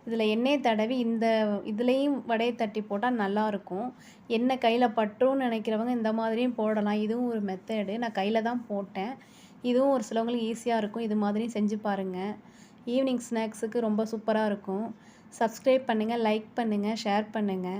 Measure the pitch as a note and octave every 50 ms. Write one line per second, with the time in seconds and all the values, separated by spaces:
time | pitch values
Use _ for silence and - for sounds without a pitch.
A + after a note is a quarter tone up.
0 | _ A#3 A3+ A3+ A3 G#3+ G#3+ A3+ B3 C4+ D4 C#4+ C#4 A#3+ A3 G#3+ G#3+ A3+ C4 B3+
1 | A#3+ A3+ A#3 A3 A3+ A3+ A3+ A3 G#3+ G#3 G#3 G3 - G#3+ G#3+ G#3 A#3+ B3 B3+ C4
2 | C#4 C#4+ C#4+ B3 - A3+ A3+ A3 A#3 A#3+ A#3 A#3+ A#3 G#3 G#3+ G#3+ G#3 G#3+ G#3 G3+
3 | A3+ B3 B3+ A3+ G3+ F#3+ G3+ G#3 G#3+ A3 G3+ G3 - - F3+ F#3+ A#3 B3 - -
4 | - - - - - - A3+ A3+ A#3+ B3+ C4 B3+ B3 A3+ A3+ B3 B3 A#3 G#3+ A#3
5 | G#3+ G#3 G#3+ - B3 C4 C#4 C4+ C4 A#3+ A3+ A3 G#3 A#3 A3 G#3+ A#3 A#3+ B3 A#3+
6 | A3 A3 A3 A3+ A3+ A3+ A3 A#3 B3 B3+ A#3 A#3 G#3+ G#3+ G#3+ G#3+ G#3 G#3 G#3 G#3+
7 | G#3+ G#3+ A3+ A#3+ B3 A#3+ A#3 A3 G3+ G3 F#3+ F#3 - - A3 G#3+ G3+ F#3+ G3+ A#3
8 | A#3+ A3+ G#3+ G3 F#3+ G#3 A3+ A3+ G#3+ A#3 B3 B3 A#3 - G#3 G3+ G3+ F#3+ - G3
9 | F#3+ A#3 C4+ C4 - - - - - - - - - B3 A#3+ B3 C4+ C#4 C4+ B3+
10 | G#3+ - A3+ A3+ A3+ A#3 A#3+ A#3+ A3+ A3 A#3 A3+ - A#3+ A#3 A3+ G#3+ G#3 G#3+ A3+
11 | A#3 G#3+ G#3+ G#3+ G#3 G#3 G#3 G#3+ A#3 A#3+ A#3+ G#3+ G#3 G3+ A3 G#3 G#3+ G#3+ G3+ G3
12 | F#3+ F#3+ F3+ F3+ F#3+ G#3 G#3 - - - - - - - - - - A#3+ A#3+ C4
13 | C4+ C4+ B3+ A#3+ A#3+ - A#3 A3 A3 G#3+ A3 - A#3 A3 A3 A#3+ A3+ G#3+ G#3+ G#3
14 | A3 G#3+ A3+ G#3+ - - G#3+ G#3+ A3 G#3+ G3+ G3+ - G3 F#3+ G3 A3+ A3+ A3+ -
15 | - - - - - - - - - - A3+ - - C4+ C4 C4 C4 - A3+ G#3+
16 | G#3+ A3 A#3 A#3+ A3+ G#3+ G#3+ A3 G#3+ - - - A#3 A3 G#3 G3+ G3+ G#3+ A#3 A3
17 | - G#3+ G3+ G#3 G#3+ G#3+ - A3 G#3 G3+ F#3+ F#3 F3+ F3+ F#3